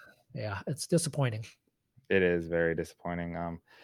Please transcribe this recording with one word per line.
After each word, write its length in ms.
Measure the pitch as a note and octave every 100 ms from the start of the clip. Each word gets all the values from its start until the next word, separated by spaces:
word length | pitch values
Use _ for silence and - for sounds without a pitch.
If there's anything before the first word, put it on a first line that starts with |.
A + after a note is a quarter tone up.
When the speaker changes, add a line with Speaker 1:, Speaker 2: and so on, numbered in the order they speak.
| - _ _
Speaker 1:
Yeah, 280 | - G#2+ F#2+ -
it's 220 | C#3 -
disappointing. 580 | E3+ E3 D3 C3 A2 A2 - _ _ _ _ -
Speaker 2:
It 120 | G2
is 260 | F#2 F2 E2
very 280 | E2+ E2 E2
disappointing. 600 | D#2+ - F2 E2+ E2+ E2+
Um, 260 | E2+ E2 - -